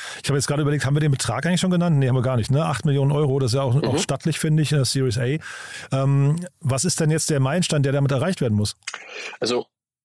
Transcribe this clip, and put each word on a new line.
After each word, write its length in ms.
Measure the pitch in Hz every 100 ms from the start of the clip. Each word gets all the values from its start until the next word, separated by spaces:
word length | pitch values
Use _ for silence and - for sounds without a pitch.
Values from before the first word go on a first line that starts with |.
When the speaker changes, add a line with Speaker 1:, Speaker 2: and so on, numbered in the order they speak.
| - -
Speaker 1:
Ich 80 | -
habe 80 | 139
jetzt 100 | -
gerade 140 | 147
überlegt, 240 | 143 147 -
haben 100 | 147
wir 60 |
den 100 | 151
Betrag 360 | 135 - 113 165
eigentlich 140 | 180
schon 100 | 185
genannt? 260 | 175 175 143
Nee, 100 | 131
haben 80 | 127
wir 60 |
gar 160 | 123 123
nicht, 140 | -
ne? 140 | 135 165
Acht 200 | 143 151
Millionen 260 | 139 139
Euro, 280 | 147 147 135
das 120 | 127
ist 40 | 135
ja 80 |
auch, 100 | 135
Speaker 2:
Mhm. 120 | 131 160
Speaker 1:
auch 120 | 143
stattlich, 400 | - 139 165 -
finde 240 | 160 156
ich, 100 | 147
in 60 | 147
der 80 | 123
Series 320 | 139 131 123
A. 200 | 123 156 - - - - -
Ähm, 540 | 135 135 139 139 160 180 -
was 260 | 131 127 180
ist 140 | -
denn 100 | 156
jetzt 220 | 156 -
der 80 | 143
Meilenstein, 420 | 131 175 - 151
der 100 | 135
damit 200 | 143 139
erreicht 300 | 135 165 185
werden 140 | 127 104
muss? 220 | 104 - - - - - - -
Speaker 2:
Also, 260 | - 123 - _ _ _